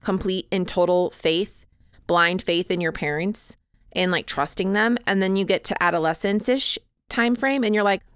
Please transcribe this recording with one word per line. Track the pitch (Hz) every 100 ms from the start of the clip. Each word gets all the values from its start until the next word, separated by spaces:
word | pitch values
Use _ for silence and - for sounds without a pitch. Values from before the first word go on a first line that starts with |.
complete | - 190 190 185 -
and | 190 180
total | - 175 180 180
faith, | - 160 165 208 - - _ _ _ -
blind | 175 170 180
faith | - 170 180
in | 180
your | 165
parents | - 151 147 185 220 - - _ _ _
and, | - 185
like, | 170 -
trusting | - 143 - 190
them, | 202 226 240 -
and | 196
then | 190 190
you | 190
get | 185 -
to | -
adolescence-ish | 175 170 160 165 202 208 208 269 - - - _ -
time | - 233 240
frame | 269 277
and | 214 214
you're |
like, | 202 196 -